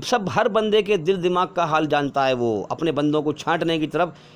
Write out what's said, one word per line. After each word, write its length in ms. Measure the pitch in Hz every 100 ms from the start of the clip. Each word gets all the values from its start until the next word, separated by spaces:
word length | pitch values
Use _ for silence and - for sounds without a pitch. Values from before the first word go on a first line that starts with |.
सब 260 | - 247 180
हर 180 | 127 233
बंदे 320 | 214 220 208
के 140 | 190 208
दिल 180 | 151 190
दिमाग 300 | 175 180 185
का 160 | -
हाल 220 | 165 156 156
जानता 380 | 147 143 139
है 100 | 135
वो, 320 | 127 120 107 -
अपने 220 | 127 165
बंदों 300 | 139 147 151
को 100 | 151
छांटने 440 | 143 - 170 165 165
की 80 | 151
तरफ 280 | 160 175 147 -